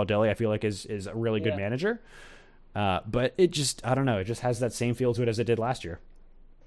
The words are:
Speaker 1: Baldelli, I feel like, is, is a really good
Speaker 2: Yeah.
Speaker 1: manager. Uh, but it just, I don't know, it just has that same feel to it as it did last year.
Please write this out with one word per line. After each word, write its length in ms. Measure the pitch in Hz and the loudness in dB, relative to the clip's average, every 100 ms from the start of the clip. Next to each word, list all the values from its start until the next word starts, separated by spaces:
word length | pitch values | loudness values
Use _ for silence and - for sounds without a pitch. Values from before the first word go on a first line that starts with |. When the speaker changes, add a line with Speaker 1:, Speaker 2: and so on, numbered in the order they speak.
| 101 | 4
Speaker 1:
Baldelli, 220 | 104 110 | 4 4
I 40 | 98 | 2
feel 140 | 113 | 0
like, 140 | 107 | 0
is, 220 | 107 95 - | -2 -4 -6
is 220 | 104 95 | -8 -6
a 60 | 113 | -2
really 260 | 113 110 | 0 2
good 120 | 110 | 0
Speaker 2:
Yeah. 40 | 98 | 0
Speaker 1:
manager. 440 | 98 127 196 233 - - - - - - - | -2 0 -2 -2 -8 -20 -20 -20 -20 -20 -10
Uh, 280 | 104 101 90 110 | -2 0 0 0
but 280 | 120 123 - | 0 0 4
it 140 | 180 | 2
just, 340 | 147 131 - 120 | 2 -2 -2 0
I 80 | |
don't 120 | 131 135 | 2 2
know, 140 | 104 | 0
it 40 | 95 | -2
just 160 | 117 | -2
has 180 | 123 113 | -2 0
that 100 | 120 | -2
same 220 | - 120 | 0 -2
feel 200 | 117 127 | 0 0
to 100 | 113 | 2
it 40 | 117 | 0
as 120 | 110 | 0
it 40 | |
did 160 | 117 110 | 2 2
last 240 | 117 131 | 0 -2
year. 160 | 85 - - - - - - - | -6 -12 -14 -20 -20 -20 -20 -20